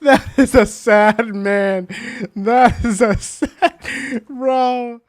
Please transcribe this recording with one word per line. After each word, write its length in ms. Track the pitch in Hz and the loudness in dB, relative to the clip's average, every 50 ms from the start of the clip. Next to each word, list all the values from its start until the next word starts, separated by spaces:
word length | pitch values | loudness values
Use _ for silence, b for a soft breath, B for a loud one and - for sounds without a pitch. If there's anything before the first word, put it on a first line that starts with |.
That 360 | 311 285 269 - - - - - | 2 2 2 2 0 -4 0 0
is 160 | 269 247 - | 0 4 4
a 120 | 262 214 | 2 2
sad 680 | 208 - - - 240 214 214 208 214 214 214 233 226 202 | 2 -2 -6 0 4 4 6 6 4 2 0 -2 -4 -4
man. 540 | 196 196 202 202 202 196 196 190 190 185 180 196 B 226 220 B 254 214 B _ | -4 -2 -2 0 0 0 0 -2 -4 -6 -8 -12 B -12 -14 B -10 -12 B _
That 480 | 208 196 214 240 247 254 240 - - - | -6 -2 0 2 4 4 4 4 2 -2
is 160 | 240 214 185 | -4 0 0
a 160 | 240 220 196 | 2 0 0
sad, 1080 | - - - - - - - _ _ - 339 - _ - - 277 277 269 277 277 226 - _ | -2 -4 -10 -8 -6 -8 -8 _ _ -2 -2 -2 _ -14 -12 -12 -10 -10 -8 -8 -8 -10 _
bro. 720 | 285 247 254 262 254 254 254 247 247 247 247 240 233 233 _ | -12 -4 -2 0 0 2 0 0 -2 -4 -6 -8 -12 -16 _